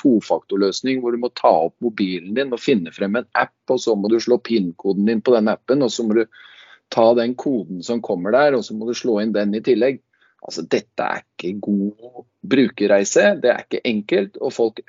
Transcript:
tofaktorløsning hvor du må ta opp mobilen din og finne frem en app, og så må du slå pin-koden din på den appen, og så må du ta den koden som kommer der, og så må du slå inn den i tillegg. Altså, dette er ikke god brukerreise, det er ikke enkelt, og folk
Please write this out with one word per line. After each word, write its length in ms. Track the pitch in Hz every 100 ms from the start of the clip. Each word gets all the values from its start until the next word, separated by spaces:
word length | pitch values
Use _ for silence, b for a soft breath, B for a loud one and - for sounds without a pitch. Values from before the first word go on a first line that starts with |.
tofaktorløsning 1040 | 143 110 - 85 - 98 98 90 127 131
hvor 100 | 120
du 80 | 120
må 80 | 120 -
ta 140 | 123 90 85
opp 100 | -
mobilen 480 | 120 107 95 92 87 113
din 160 | 139 120
og 60 |
finne 320 | - 120 80
frem 240 | - 98 113
en 80 | - -
app, 160 | - _ -
og 140 | 131
så 80 | -
må 160 | 107 101
du 80 | 113
slå 240 | 113 120
pin-koden 640 | - 113 90 82 98 95 101
din 100 | 113
på 160 | 127 120
den 160 | 110
appen, 320 | 95 - 139
og 80 | 123
så 160 | - 113
må 140 | 113
du 20 | 113 B B B B B -
ta 220 | - 113 120
den 160 | 117 123
koden 480 | 151 127 87 90
som 160 | 85 117
kommer 320 | 117 92 92
der, 240 | 123 147 131
og 80 |
så 80 | 104 110
må 100 | 113
du 80 | 117
slå 220 | 127 104
inn 160 | 113 104
den 160 | 104
i 80 | 107
tillegg. 400 | 135 110 127 131 _ _ _ _
Altså, 220 | - - 82
dette 320 | 110 - - -
er 140 | -
ikke 300 | - - 90 202
god 640 | - 196 104 - 120 - - _ -
brukerreise, 840 | 131 117 - 101 101 101 165 202 180
det 120 | 120
er 80 | -
ikke 160 | - 151 123
enkelt, 540 | 107 104 185 202 -
og 80 | 131 -
folk 240 | 117 -